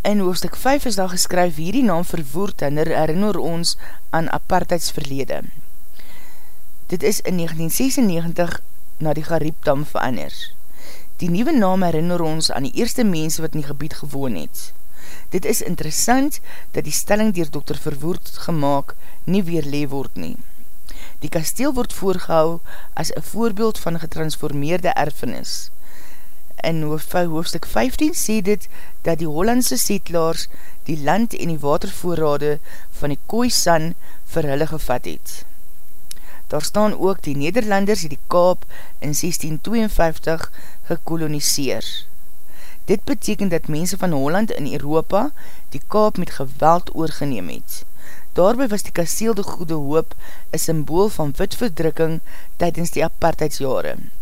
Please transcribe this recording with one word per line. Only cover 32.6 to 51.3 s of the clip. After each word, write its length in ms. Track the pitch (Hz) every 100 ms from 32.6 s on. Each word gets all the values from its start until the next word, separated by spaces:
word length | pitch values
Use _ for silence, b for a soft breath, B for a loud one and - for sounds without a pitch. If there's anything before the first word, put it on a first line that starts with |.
| B B B -
van 160 | 147
die 40 | 143 -
Khoisan 640 | 220 247 - - 165 160 165 B B -
vir 140 | 165 151
hulle 140 | 139 151
gevat 400 | 156 - 127 87
het. 280 | 76 - - - - - - - - - - B B -
Daar 140 | 151 151
staan 320 | 208 214 -
ook, 240 | 175 190
"Die 140 | - 139
Nederlanders 680 | 143 240 214 196 196 214
het 80 | 160
die 160 | 143 -
Kaap 400 | 175 180 180 - B B B
in 160 | 147
sestien 460 | 147 180 165 156 156
tweeënvyftig 920 | - 226 220 - 165 156 - 160 - B B B -
gekoloniseer." 1120 | 170 - 165 156 151 - - 135 107 - - - - - - - B B B
Dit 200 | - 226
beteken 440 | - 285 - 202 196
dat 200 | 165 -
mense 280 | 151 180 -
van 160 | 185
Holland 380 | 147 135 180 220
in 220 | - 143
Europa 580 | 139 143 160 151 190 269 - B B B
die 140 | - -
Kaap 280 | 208 214 214
met 140 | 170
geweld 640 | - 139 135 147 170 -
oorgeneem 540 | - 160 - 143 120 87
het. 360 | 58 - - - B B B B
Daarby 340 | - 180 240 269
was 160 | 208
die 100 | -
kasteel 420 | - 170 - 226
de 80 | 208
Goede 320 | 202 - 170
Hoop 400 | 160 143 156 156 - B B B
'n 80 | 185
symbool 500 | - 160 143 160 208
van 240 | - 151